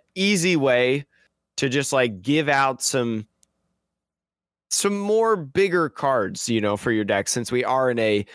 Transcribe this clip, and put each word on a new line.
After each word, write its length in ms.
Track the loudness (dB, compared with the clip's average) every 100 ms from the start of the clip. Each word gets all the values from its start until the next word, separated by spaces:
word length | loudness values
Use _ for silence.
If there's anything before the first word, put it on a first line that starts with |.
| _
easy 420 | -2 0 2 2 2
way 500 | 2 2 2 0 -6 _ _ _ _ -6
to 140 | -2
just, 200 | -2 0
like, 300 | 0 0 -2
give 300 | -2 0 2
out 320 | 2 0 -2
some, 440 | -4 -2 -2 -4 -8 _ _ _ _ _ _ _ _ _ _ _ _ _ -6
some 300 | -2 -2 -2
more 360 | 0 2 2 0
bigger 520 | -2 0 2 2 -2
cards, 640 | -2 0 0 -2 -4 -2
you 100 | 0
know, 160 | 0 0
for 160 | 0
your 120 | 0
deck, 240 | 2 0 0
since 220 | -4 -2
we 140 | -2
are 260 | 0 0 0
in 80 | 0
a 280 | 2 0 -2